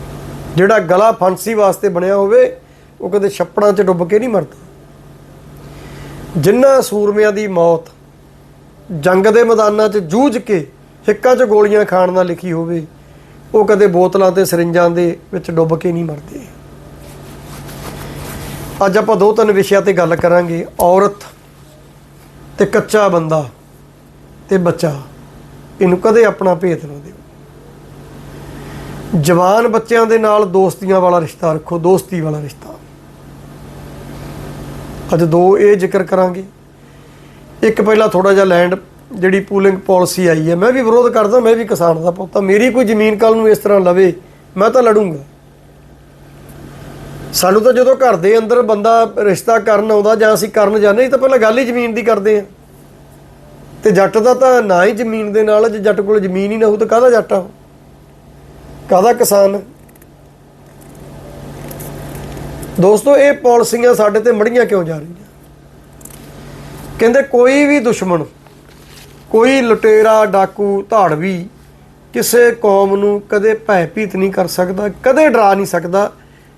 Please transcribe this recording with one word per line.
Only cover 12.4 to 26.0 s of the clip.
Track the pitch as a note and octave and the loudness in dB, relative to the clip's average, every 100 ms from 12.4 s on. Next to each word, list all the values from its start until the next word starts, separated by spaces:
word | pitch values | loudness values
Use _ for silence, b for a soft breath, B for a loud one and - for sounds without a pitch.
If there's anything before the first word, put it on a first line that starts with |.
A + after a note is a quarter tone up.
| F3+ | -6
ਹੋਵੇ, | E3 E3 E3+ D#3 - B B B B - | -6 -4 -6 -8 -18 B B B B -2
ਉਹ | A3 G3+ | 0 2
ਕਦੇ | G3+ G3+ | 4 2
ਬੋਤਲਾਂ | F3 F3+ F#3+ F#3+ | 2 0 2 2
ਤੇ | F3+ | 2
ਸਰਿੰਜਾਂ | F#3 E3+ E3+ E3+ F3 | 0 0 0 2 2
ਦੇ | E3+ F3 - - | 2 -2 -4 -10
ਵਿੱਚ | F#3+ - | -10 -4
ਡੁੱਬ | E3 E3 D#3+ | -2 -2 -2
ਕੇ | F3+ | -2
ਨਹੀਂ | E3+ | -4
ਮਰਦੇ। | E3 D3 D#3 C#4+ - - - - - - - - - - - - - - - - - - - - - - - - G3 | -6 -10 -14 -18 -18 -20 -20 -20 -20 -20 -20 -20 -20 -20 -20 -18 -18 -16 -16 -14 -14 -14 -14 -14 -14 -14 -14 -4 0
ਅੱਜ | F#3+ | 0
ਆਪਾਂ | - G3+ | 0 2
ਦੋ | G3+ | 2
ਤਿੰਨ | A3 G#3+ | 2 2
ਵਿਸ਼ਿਆਂ | G3 G3 G3 | 2 2 0
'ਤੇ | F#3+ | 2
ਗੱਲ | F3+ E3 E3+ | 0 0 0
ਕਰਾਂਗੇ। | F3 F3 F3 E3+ - - | 2 2 0 -4 -8 -2
ਔਰਤ | F3 F#3+ G3+ G3+ - - - - - - - - - - - - - - | 0 2 0 -4 -16 -20 -20 -20 -20 -20 -20 -20 -20 -20 -20 -20 -14 -4
ਤੇ | G3+ | -2
ਕੱਚਾ | A3 - G#3+ G3+ | 0 0 0 2
ਬੰਦਾ | E3+ D#3+ D#3 C3 - _ - - _ - - - - - | 0 -2 -4 -4 -12 _ -20 -20 _ -20 -20 -20 -20 -4
ਤੇ | F#3+ | -2
ਬੱਚਾ, | E3+ - D#3+ C#3 C#3 - - - - - - - | -2 -2 -4 -6 -12 -20 -20 -20 -20 -20 -20 -2
ਇਹਨੂੰ | F#3 F#3 | 0 0